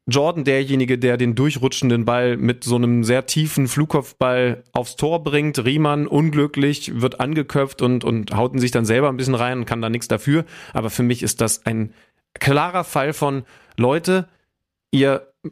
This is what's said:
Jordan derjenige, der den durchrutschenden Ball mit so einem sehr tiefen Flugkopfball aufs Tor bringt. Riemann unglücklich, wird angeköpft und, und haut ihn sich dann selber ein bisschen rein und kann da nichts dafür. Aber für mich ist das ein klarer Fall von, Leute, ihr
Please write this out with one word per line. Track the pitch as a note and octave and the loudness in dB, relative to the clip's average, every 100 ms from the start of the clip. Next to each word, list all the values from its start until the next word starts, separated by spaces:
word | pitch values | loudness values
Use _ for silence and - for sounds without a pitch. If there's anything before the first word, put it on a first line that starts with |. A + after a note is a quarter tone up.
| - | -2
Jordan | C#3+ D3+ E3+ | 2 2 0
derjenige, | C3+ C3+ C3+ C3+ B2+ B2 | 0 0 2 0 0 0
der | B2 B2 | 0 2
den | B2 | 0
durchrutschenden | A#2 C#3+ C3+ C3 - C3 A#2 | 2 0 0 -2 0 0 0
Ball | A2+ B2 B2 A#2+ | 0 0 0 0
mit | A#2 A#2+ A#2 | 0 0 0
so | A#2+ | 2
einem | A#2+ A#2+ A2+ | 2 2 2
sehr | B2+ C3 | 0 0
tiefen | D#3 D#3 D3+ C3 | -2 0 0 0
Flugkopfball | C#3+ D3+ D3+ C3 - B2+ B2+ B2 B2 - | 0 0 0 -2 -2 0 2 0 -2 -6
aufs | B2+ A#2 - | -6 -6 -4
Tor | D3 E3 | -2 -2
bringt. | D3+ D3 D3+ C#3+ | 0 0 0 0
Riemann | A#2 D3 D3+ D3 D3 | 0 2 2 0 0
unglücklich, | C#3+ D#3+ D3 C#3+ C#3+ C#3 C#3+ - A#2+ | 2 2 2 0 2 0 0 -6 -2
wird | B2+ - | -2 -2
angeköpft | C3 D#3 C#3 D3 C3+ - | -4 -2 -2 -2 -2 0
und, | B2 B2 | 0 0
und | - A#2 G2+ G#2+ | 0 -2 -2 -2
haut | B2 | 0
ihn | C3+ | 0
sich | B2 | 0
dann | A#2+ | 0
selber | A2 A#2 C#3+ | 2 2 2
ein | B2+ | 0
bisschen | C3 | -2
rein | B2 A#2+ B2+ | 0 0 -4
und | A2+ | -4
kann | A#2 | -4
da | A2+ | -2
nichts | A#2 - | -4 -2
dafür. | G#2+ - D3+ E3 - - | -2 0 0 0 -10 -8
Aber | - A2 | -6 -4
für | - | 0
mich | B2 B2 | 0 0
ist | D3+ - | -2 -2
das | A2+ - - | -2 -2 -4
ein | A2+ A2 - _ _ _ | -4 -4 -8 _ _ _
klarer | - - C#3+ E3+ F3+ | -4 0 2 0 -2
Fall | E3 D3+ C#3 | -2 -2 -2
von, | D3+ D3 C3+ A#2+ - _ - | -2 -2 -2 -8 -18 _ 0
Leute, | B2 D#3 E3+ F#3 F3 _ _ _ _ _ _ | 2 2 2 0 -2 _ _ _ _ _ _
ihr | C#3 C#3 C3+ - _ D#3+ | 2 2 2 -4 _ -12